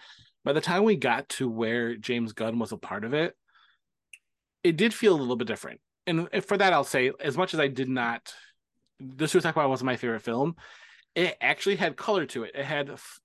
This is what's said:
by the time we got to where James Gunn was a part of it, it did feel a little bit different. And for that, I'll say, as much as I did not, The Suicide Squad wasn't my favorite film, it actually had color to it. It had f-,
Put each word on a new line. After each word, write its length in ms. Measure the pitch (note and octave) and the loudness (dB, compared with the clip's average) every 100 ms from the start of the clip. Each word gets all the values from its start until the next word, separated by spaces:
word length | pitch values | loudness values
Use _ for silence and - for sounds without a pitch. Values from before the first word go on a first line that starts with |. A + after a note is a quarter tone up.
| - - - _ | -20 -20 -20 _
by 100 | C#3 | -2
the 80 | D3+ | 0
time 220 | E3 F3+ | 0 2
we 120 | A3 E3+ | 4 4
got 320 | B2+ A#2 - | 2 0 -2
to 200 | - B2+ | -4 -4
where 460 | A2+ A2+ A#2+ A#2 A2+ | -2 0 0 -2 -4
James 380 | A#2 A#2+ A2+ | -4 -2 -2
Gunn 260 | G#2 A2 A#2 | -4 -4 -2
was 120 | A2+ | -4
a 60 | G#2 | -6
part 260 | - G2+ | -8 -6
of 100 | A2 D3 | -2 0
it, 200 | F3 - _ _ _ _ _ _ _ - _ _ _ _ | -2 -4 _ _ _ _ _ _ _ -20 _ _ _ _
it 140 | F3 D#3+ | 0 4
did 160 | A3+ | 2
feel 220 | - G#3+ D#3+ | 4 4 4
a 20 | |
little 200 | B2 A#2 | 2 -2
bit 100 | A2+ | -2
different. 320 | G#2 - - _ _ - | -6 -10 -16 _ _ -2
And 240 | E3 F3 G3 - | -2 0 -4 0
for 120 | G3+ | 4
that, 140 | G3 | 6
I'll 120 | D#3 | 4
say, 280 | C3+ C#3 B2+ - | 2 2 2 0
as 160 | D3+ C3+ | -4 0
much 200 | F3 D#3 | 0 2
as 40 | |
I 80 | C#3 | 0
did 220 | B2+ B2+ | 0 -2
not, 420 | B2+ A#2 A#2 - - - _ _ _ _ _ | -2 -2 -4 -12 -20 -20 _ _ _ _ _
The 280 | C3 C3 D#3 | -16 -4 2
Suicide 220 | F3+ E3 | 4 4
Squad 200 | D#3+ C#3 | 2 2
wasn't 180 | B2 C3 | 2 0
my 80 | A#2+ | 0
favorite 260 | B2 A2 | -2 -4
film, 340 | - A#2 D#3 E3+ - - - - _ E3+ | -2 0 -2 -4 -16 -20 -20 -20 _ -2
it 200 | F3 - | -2 0
actually 360 | B2+ D3+ G3+ F3+ | -2 0 0 0
had 200 | E3+ - | -2 -2
color 300 | - G3 C#3+ | 0 0 0
to 160 | - | -6
it. 80 | A2 | -8
It 100 | C#3+ | -8
had 280 | C#3 D3 C#3+ | -4 -4 -4
f-, 280 | A#2+ - - | -10 -18 -20